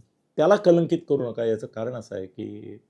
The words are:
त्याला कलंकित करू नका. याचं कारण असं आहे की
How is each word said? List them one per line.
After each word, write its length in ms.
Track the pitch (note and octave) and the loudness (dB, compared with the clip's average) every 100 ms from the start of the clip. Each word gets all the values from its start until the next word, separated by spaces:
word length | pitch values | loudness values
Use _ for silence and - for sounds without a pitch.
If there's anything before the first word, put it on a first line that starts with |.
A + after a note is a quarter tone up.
| - _ _ - | -20 _ _ 0
त्याला 200 | D#3 G#3 | 4 4
कलंकित 420 | F#3 E3+ E3 E3 - | 6 4 4 -2 -2
करू 220 | C#3 A#2+ | -2 -2
नका. 140 | A2 | -4
याचं 220 | A2+ A2 A#2+ | -2 -2 -6
कारण 260 | A2+ A2+ | -8 -8
असं 240 | B2 G#2+ G2 | -8 -10 -12
आहे 100 | F#2+ | -12
की 520 | - G#2 G#2 G#2 G#2 _ | -12 -12 -12 -16 -18 _